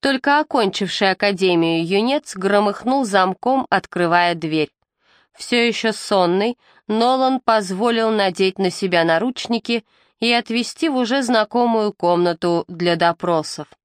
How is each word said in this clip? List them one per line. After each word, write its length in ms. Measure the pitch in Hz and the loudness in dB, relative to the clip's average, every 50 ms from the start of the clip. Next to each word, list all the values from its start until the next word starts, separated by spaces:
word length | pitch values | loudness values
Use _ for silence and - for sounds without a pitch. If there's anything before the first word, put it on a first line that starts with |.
только 380 | - 277 277 254 - 285 285 294 | 0 0 -2 0 0 2 2 2
окончивший 720 | 302 _ - 277 226 196 185 - 202 175 - - 208 190 | 0 _ 0 0 0 0 0 -4 -6 -6 -4 0 0 0
академию 760 | 185 - - 202 202 175 190 185 175 170 165 165 165 165 165 | 0 0 0 -2 0 0 0 2 2 2 2 0 0 -2 -2
юнец, 480 | 165 190 196 214 247 269 302 294 - - | 0 0 0 0 0 0 -2 -4 -8 -14
громыхнул 680 | 190 185 196 202 202 208 208 202 - - 226 262 277 269 | -6 -2 0 2 2 2 2 -2 0 0 0 2 2 0
замком, 640 | 214 190 196 185 185 185 _ - 240 262 269 - - | 0 2 2 2 2 0 _ -2 -2 0 0 0 0
открывая 640 | - 196 - - - 180 180 170 165 175 175 175 175 | -2 -2 -2 -4 -4 -2 0 2 2 2 2 2 0
дверь. 360 | 165 160 160 156 160 151 - _ _ _ _ _ _ _ _ _ _ _ _ _ | -2 -4 -2 0 0 -2 -2 _ _ _ _ _ _ _ _ _ _ _ _ _
Всё 300 | _ - - - 240 233 | _ -8 -2 0 2 2
ещё 260 | 240 214 - - 226 214 | 2 0 0 -2 -2 -2
сонный, 640 | - - - 214 196 180 175 175 190 202 233 240 _ _ _ _ _ _ | -2 -4 0 2 2 4 4 2 2 0 -2 -2 _ _ _ _ _ _
Нолан 540 | _ 214 220 226 240 262 262 262 262 262 254 | _ -2 0 2 2 2 2 2 0 0 0
позволил 680 | _ - 226 220 202 180 190 185 214 240 233 226 226 220 | _ 2 0 0 0 -2 -6 -2 -2 0 0 0 0 0
надеть 480 | 220 214 202 190 175 - 190 190 185 - | 0 0 0 -2 0 0 -2 -2 0 0
на 120 | 190 180 | -2 -2
себя 340 | 170 - - 190 175 170 165 | -2 -2 -4 0 0 2 2
наручники 800 | 165 165 165 196 254 247 - - - 240 233 - - 233 233 - _ _ _ _ _ _ _ | 2 2 0 0 -2 -6 -6 -6 -4 -4 -6 -2 -2 -4 -4 -4 _ _ _ _ _ _ _
и 120 | - 233 240 | -2 0 0
отвести 560 | 233 233 - 226 240 240 - - - - 330 | 0 0 -2 -4 -4 -4 -4 -6 -4 -2 -2
в 80 | 285 | 0
уже 260 | 254 247 214 240 277 269 | 0 0 0 0 -2 0
знакомую 680 | 226 247 226 214 214 - 240 240 240 226 226 214 208 - | 2 2 2 2 2 0 0 0 2 0 0 0 -2 -4
комнату 720 | _ - 175 175 170 175 175 170 165 - 175 170 170 - - | _ 0 0 2 2 2 0 0 0 -2 0 0 0 -2 -4
для 280 | 175 165 175 175 170 | -6 -4 0 0 0
допросов. 680 | 165 170 170 170 _ - 175 175 160 151 - - - 156 _ - _ _ | 2 2 0 0 _ -2 0 0 0 -2 -4 -10 -14 -14 _ -16 _ _